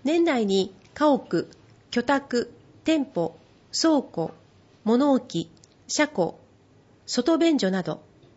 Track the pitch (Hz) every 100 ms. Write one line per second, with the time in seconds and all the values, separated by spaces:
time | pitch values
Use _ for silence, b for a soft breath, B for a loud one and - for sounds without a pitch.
0 | 262 339 339 254 208 190 185 - - -
1 | 302 233 - 170 - - - - - 240
2 | 240 277 277 240 - - - - - 311
3 | 262 - 170 - _ _ _ - 320 294
4 | - - 160 - _ _ _ _ 208 240
5 | 294 262 - 165 - - _ _ - -
6 | 196 - 170 - _ _ _ _ _ _
7 | - - 247 320 330 285 190 190 170 156
8 | - _ -